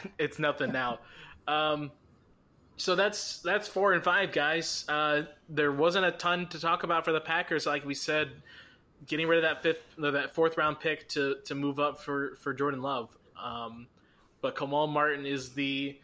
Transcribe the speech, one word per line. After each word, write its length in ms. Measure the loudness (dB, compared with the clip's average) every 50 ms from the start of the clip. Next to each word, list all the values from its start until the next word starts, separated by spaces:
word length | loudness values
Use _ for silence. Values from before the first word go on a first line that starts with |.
| -8
<laughs> 140 | -8 -4 -2
it's 200 | -2 -2 0 0
nothing 340 | 0 0 0 0 -2 -2
now. 260 | -2 -2 -2 -2 -4 -6 -10 -18 -20 -20 -20 -20 -20 -10 -4
Um, 440 | -2 0 2 2 2 0 -2 -4 -8 -12 -16 -20 -20 _ _ _ _ _ _ _ _ _ _ _ _ -10
so 180 | -4 0 2 4
that's, 440 | 4 4 2 0 -2 -6 -6 -8 -4
that's 280 | -2 0 0 0 -2 -2
four 240 | 0 2 4 4
and 120 | 4 4 4
five, 280 | 4 4 4 2 2
guys. 520 | 0 0 2 2 2 0 0 -2 -4 -4 -4 -2
Uh, 340 | 0 0 2 2 2 2 0 -2 -10 -18 _ -4
there 240 | 0 2 2 2
wasn't 320 | 4 4 4 4 4 4 2
a 80 | 2
ton 340 | 2 0 0 0 0 0 -2 -6
to 120 | -6 -4
talk 220 | 0 0 0 0
about 220 | 0 0 0 2 2
for 80 | 2
the 80 | 0 0
Packers, 460 | 0 0 -2 -2 0 0 -2 0 0
like 180 | 0 -2 -2 -2
we 100 | -4 -6
said, 360 | -4 -2 0 0 0 0 -2 -6 -12 -20 -20 -20 -20 -20 -20 -20 _ _ _ _ -20 -8
getting 200 | -4 -2 0 2
rid 120 | 4 4 4
of 120 | 4 2
that 120 | 0 2
fifth, 200 | 0 0 0 0 -6 -14 -6
no, 140 | -2 0 0
that 240 | 2 0 -2 0 2
fourth 220 | 2 2 2 4
round 220 | 2 2 2 0 0
pick 300 | -2 -2 -2 -2 -6 -4
to, 260 | -2 0 0 0 0 -2 -4
to 80 | -6 -4
move 260 | -2 -2 -2 0 2
up 200 | 0 0 0 -4
for, 360 | -6 -4 -2 -2 -2 -4 -8
for 160 | -6 -6 -6
Jordan 300 | -2 0 0 0 0 -2
Love. 340 | -4 -2 -2 -4 -4 -8 -14 -20 _ -20 -14 -12
Um, 440 | -10 -8 -8 -8 -8 -8 -10 -14 -18 -20 _ _ _ _ _ _ _ _ _ _
but 160 | -4 -4 -4
Kamal 300 | -4 -4 0 2 2 2
Martin 400 | 2 2 2 2 2 0 -2 -2
is 240 | -4 -4 -4 -4 -6
the, 480 | -4 -2 -2 -2 -2 -2 -4 -6 -8 -12